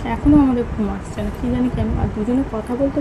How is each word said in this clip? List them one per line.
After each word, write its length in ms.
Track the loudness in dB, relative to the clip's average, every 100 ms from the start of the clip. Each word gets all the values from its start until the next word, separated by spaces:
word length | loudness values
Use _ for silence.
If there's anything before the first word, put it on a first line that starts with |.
| -4
এখনও 240 | 0 6 6
আমাদের 220 | 6 2 -2
ঘুম 160 | -2 -4 -4
আসছে 220 | -8 -6 -6
না, 40 | -4
কী 80 | -2
জানি 160 | 0 0 0
কেন। 140 | 0 0
আর 60 | -2 -2
দুজনে 280 | 0 0 0 -4
কথা 180 | -6 -2
বলতে 180 | 0 0